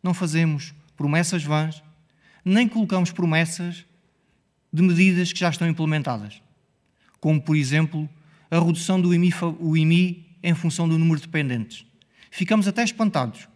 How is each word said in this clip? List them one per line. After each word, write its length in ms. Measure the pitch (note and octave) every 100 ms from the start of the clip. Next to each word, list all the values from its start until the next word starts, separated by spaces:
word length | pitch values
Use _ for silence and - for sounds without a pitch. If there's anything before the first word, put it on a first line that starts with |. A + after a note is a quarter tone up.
Não 140 | F3+
fazemos 580 | F3 F3+ D#3+ E3 D3 - - _ _
promessas 460 | C#3+ D#3 F3 F3+
vãs, 400 | D3 D3+ D#3 D#3 - _ _ _ _ _
nem 240 | F3+ G3+ A#3+
colocamos 420 | A3+ G#3 F#3+ F3
promessas 760 | - F3 D#3+ E3 - F3 F3 - _ _ _ _ _ _ _ _
de 100 | D#3
medidas 500 | F#3 E3+ F#3+ F3 F3
que 80 | -
já 100 | F3
estão 180 | - E3+
implementadas, 720 | E3 D#3 D#3 C3+ A#2 G#2 - _ _ _ _ _ _ _ _
como, 240 | D3+ D#3
por 140 | D3 D#3
exemplo, 520 | C3+ D3+ D#3 D#3+ D3+ - _ _ _
a 120 | E3
redução 400 | E3+ E3+ - F#3
do 120 | F3+
imi, 200 | E3+ F3 E3+ E3+ D#3
o 180 | E3+ D#3+
imi 480 | D#3 E3+ F3+ F3 - -
em 140 | F3
função 340 | E3+ E3+ - E3
do 80 | D#3+
número 220 | E3 D#3
de 80 | E3
dependentes. 580 | E3 C#3+ A#2+ A2 - - _ _ _ -
Ficamos 380 | - F3+ A3 G3
até 160 | G3
espantados 640 | A#3 - G#3+ D#3 B2 - -